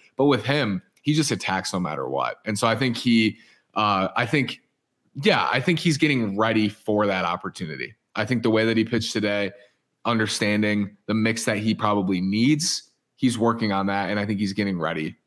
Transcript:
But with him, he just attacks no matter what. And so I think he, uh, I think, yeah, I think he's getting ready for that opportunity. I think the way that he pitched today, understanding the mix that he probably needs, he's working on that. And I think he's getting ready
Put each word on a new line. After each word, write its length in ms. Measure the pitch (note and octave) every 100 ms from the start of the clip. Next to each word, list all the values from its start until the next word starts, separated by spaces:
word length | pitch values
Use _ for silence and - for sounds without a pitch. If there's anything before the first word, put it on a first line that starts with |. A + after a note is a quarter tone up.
| _ -
But 100 | C#3+
with 180 | B2+ B2+
him, 360 | D3 A2+ F#2+ - _
he 100 | -
just 160 | D3+ D3
attacks 420 | G2 - F#2+ -
no 60 | F#2+
matter 280 | F2 D2 C2
what. 300 | C2+ B1 - G#2+
And 120 | G#2
so 80 | A#2
I 100 | A2
think 220 | C3 A#2
he, 400 | B2 A#2 A2 G2 - _ _ -
uh, 320 | G#2 G2 F#2+ -
I 100 | B2
think, 360 | D3+ A#2+ - _ _ _ _ _ -
yeah, 260 | E3+ C#3 D2+
I 80 | B2
think 180 | D#3 E3
he's 200 | E3+ C#3+
getting 400 | D#3 C3+ G#2+ G2
ready 320 | A2+ A2 G#2+
for 360 | - - G#2 G2+
that 200 | F#2+ F2
opportunity. 680 | F2+ F#2+ - E2 C#2 A#1+ - _ -
I 100 | G#2+
think 160 | B2
the 80 | A2+
way 160 | A2 A2+
that 120 | A2+
he 80 | A2
pitched 260 | A2+ G#2+
today, 380 | A2+ G#2 G2+ G2 - - _ _ _ A2+
understanding 920 | A2+ G#2+ - G#2 G#2 G#2+ G#2 G2 - -
the 60 |
mix 320 | A2 A2+ A2+ -
that 120 | G#2+
he 180 | A2 G2+
probably 460 | G#2+ G#2 F#2+ F#2
needs, 680 | F#2+ G#2 B2+ D3+ F3+ - - _ _ _
he's 220 | C3 A2
working 340 | A#2 A2+ A2
on 160 | G2 G2
that. 220 | G2 F#2+
And 100 | G#2
I 60 | G#2
think 140 | G2+
he's 140 | G2+
getting 260 | G2 G2+ F2+
ready 380 | D#2+ E2 D#2 -